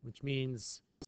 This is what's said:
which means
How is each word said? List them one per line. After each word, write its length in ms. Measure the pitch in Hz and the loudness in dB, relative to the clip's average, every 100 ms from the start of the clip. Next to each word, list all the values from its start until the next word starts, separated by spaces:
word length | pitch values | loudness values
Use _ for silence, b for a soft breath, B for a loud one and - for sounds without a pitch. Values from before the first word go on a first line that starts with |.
which 180 | 123 - | -12 -2
means 600 | 139 135 131 120 - - _ - | 2 4 4 0 -4 -10 _ -18